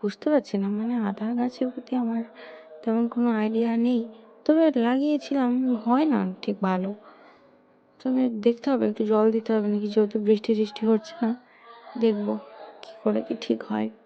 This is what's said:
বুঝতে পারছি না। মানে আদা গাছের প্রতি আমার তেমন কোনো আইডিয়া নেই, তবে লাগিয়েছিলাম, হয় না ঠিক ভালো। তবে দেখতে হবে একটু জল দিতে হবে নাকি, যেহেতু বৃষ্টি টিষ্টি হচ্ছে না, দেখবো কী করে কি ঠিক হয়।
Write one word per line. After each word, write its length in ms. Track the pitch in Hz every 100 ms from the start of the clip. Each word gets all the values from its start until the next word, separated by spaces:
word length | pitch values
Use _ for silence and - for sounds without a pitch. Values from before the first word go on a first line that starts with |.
বুঝতে 240 | 208 - -
পারছি 240 | 302 294 202
না। 40 | 196 208
মানে 160 | 226 240 208
আদা 180 | 196 214
গাছের 320 | 240 247 - 254
প্রতি 220 | 247 247 254
আমার 200 | 233 226 233 - - - - -
তেমন 260 | - 226 233
কোনো 200 | 240 240 220
আইডিয়া 300 | 214 220 233 226
নেই, 240 | 240 247 226 - - -
তবে 200 | - 311 320 269 233
লাগিয়েছিলাম, 640 | 262 294 294 - 277 247 247 262 233
হয় 220 | 220 247 311
না 80 | 226 190 185
ঠিক 160 | - 196
ভালো। 280 | 190 185 190 208 - - - - _ _ _ _ _ _
তবে 240 | 254 262 254 220
দেখতে 260 | 214 233 -
হবে 160 | 262 214
একটু 140 | 214 214
জল 140 | 214 220 226
দিতে 140 | 220
হবে 140 | 220 208
নাকি, 200 | 208 208
যেহেতু 220 | 214 208 220 208
বৃষ্টি 240 | 214 214
টিষ্টি 280 | 214 214 - 220
হচ্ছে 280 | 220 220 -
না, 100 | 220 247 _ _ - - - 226
দেখবো 320 | 226 208 208 214 - - - -
কী 120 | - -
করে 200 | - 220
কি 120 | 233 233
ঠিক 200 | - 113
হয়। 240 | - 214 110 110